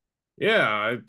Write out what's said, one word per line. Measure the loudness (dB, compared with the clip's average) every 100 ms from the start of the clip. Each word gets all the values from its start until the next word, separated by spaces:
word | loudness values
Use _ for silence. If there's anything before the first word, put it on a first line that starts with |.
| _ _ _ -4
Yeah, | 0 2 2
I, | 0 -2 -4